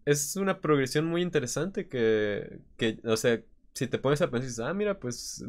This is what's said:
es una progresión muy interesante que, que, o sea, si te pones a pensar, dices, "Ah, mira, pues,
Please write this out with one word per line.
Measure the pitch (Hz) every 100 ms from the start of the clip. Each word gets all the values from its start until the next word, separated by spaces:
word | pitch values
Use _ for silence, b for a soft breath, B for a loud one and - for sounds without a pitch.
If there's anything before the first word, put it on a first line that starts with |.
| 143
es | 143 - 190
una | 196 190
progresión | 160 147 131 151 165
muy | 170
interesante | 180 151 120 139 180 196 -
que, | 127 110 107 104 101 - 95 - -
que, | 117 107 117
o | 110
sea, | 127 117 - - _ -
si | 127
te | 113
pones | 131 147
a | 160
pensar, | 120 131
dices, | 113
"Ah, | 127
mira, | 190 208 196
pues, | 123 117 - -